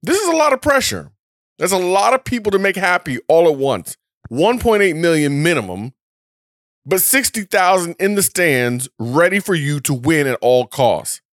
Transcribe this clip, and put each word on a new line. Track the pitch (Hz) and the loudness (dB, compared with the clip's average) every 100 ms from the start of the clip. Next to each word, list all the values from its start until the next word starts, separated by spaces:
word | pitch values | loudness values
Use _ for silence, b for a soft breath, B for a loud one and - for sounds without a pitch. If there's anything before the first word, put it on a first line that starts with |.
This | 190 370 | -2 -2
is | 381 | 0
a | 320 | 2
lot | 302 | 2
of | 269 | 0
pressure. | 294 277 254 - 73 _ _ _ _ _ | 2 0 0 -6 -12 _ _ _ _ _
That's | 175 | -2
a | 190 | 0
lot | 180 190 208 | 2 2 2
of | 254 | 0
people | - 247 214 | -2 -4 -2
to | 196 | 0
make | 196 190 | 0 0
happy | 185 180 - 123 - | 0 0 -2 -8 2
all | 165 170 | 4 4
at | 143 | 2
once. | 135 110 78 - _ _ - | 0 -2 -6 -18 _ _ -10
One | 120 190 247 | 0 0 2
point | 233 214 | 0 2
eight | 196 156 | 2 2
million | 170 160 147 143 | 0 2 0 0
minimum, | 160 160 98 90 113 _ _ _ _ _ _ _ _ _ | 0 0 -4 -8 -10 _ _ _ _ _ _ _ _ _
but | - 190 | -4 -2
sixty | - 269 247 220 | 0 0 -2 -6
thousand | 202 214 180 190 170 165 | -2 0 2 2 -2 -2
in | 196 | -2
the | 202 | 0
stands | - - 175 135 123 123 131 _ | -2 0 0 2 0 -4 -8 _
ready | 117 135 175 196 | -4 2 2 0
for | 190 | -2
you | 175 143 147 | -2 -2 -4
to | 135 | -4
win | 135 127 160 139 | -4 0 0 0
at | 123 | 0
all | 117 127 120 | 2 2 0
costs. | - 123 82 - - _ | 0 2 2 -4 -12 _